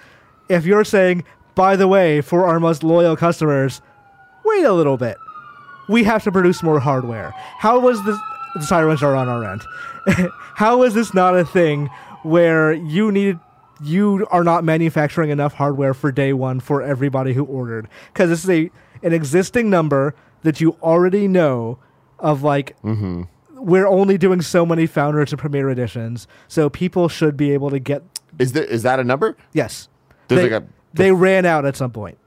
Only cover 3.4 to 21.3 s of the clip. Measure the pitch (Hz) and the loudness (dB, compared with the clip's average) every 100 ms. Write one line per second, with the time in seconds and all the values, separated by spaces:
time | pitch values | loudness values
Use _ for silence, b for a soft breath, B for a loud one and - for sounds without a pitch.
3.4 | 156 139 135 - b b _ _ _ _ | 0 0 -2 -6 b b _ _ _ _
4.4 | 427 415 285 175 147 127 120 - - - | 0 2 2 2 2 0 -4 -8 -16 -20
5.4 | - - - - - 233 214 220 214 185 | -20 -20 -20 -14 -2 2 2 0 0 2
6.4 | 180 170 165 151 139 131 120 113 85 B | 2 2 0 0 0 -2 -4 -8 -12 B
7.4 | B - 214 247 247 226 196 202 - - | B -4 0 2 2 0 -2 -6 -8 -14
8.4 | - 170 151 170 156 156 143 135 123 120 | -12 -8 -2 0 2 2 0 0 -2 -4
9.4 | 107 101 - B B B 196 180 180 - | -6 -10 -12 B B B -2 0 -2 -6
10.4 | B - 214 247 254 214 220 185 185 180 | B -2 2 4 4 2 0 2 4 2
11.4 | 165 185 165 147 143 B B B 160 170 | 2 2 2 0 -6 B B B 0 4
12.4 | 170 160 156 160 160 170 214 196 196 170 | 4 4 2 0 -2 0 0 2 0 -2
13.4 | _ _ _ - 147 180 208 196 214 180 | _ _ _ -14 -4 0 2 0 0 0
14.4 | 170 170 165 160 165 160 147 - 156 147 | 2 2 2 0 0 0 -2 0 -2 -2
15.4 | 143 - 143 139 139 131 147 131 135 135 | -2 -2 -4 0 -2 -2 -2 -2 -2 -2
16.4 | 131 131 - 143 131 127 139 131 131 127 | -4 -6 -4 -4 -2 -4 -2 -2 -2 -4
17.4 | 139 135 120 113 107 B B - 180 170 | -4 -6 -8 -10 -12 B B -2 0 0
18.4 | 185 165 170 b b b 175 165 143 175 | 0 0 -2 b b b -2 -2 0 0
19.4 | 185 247 220 180 151 139 143 b b _ | 0 -2 0 0 2 0 -2 b b _
20.4 | 160 147 160 - 165 170 180 202 202 | -4 0 0 0 0 2 2 0 0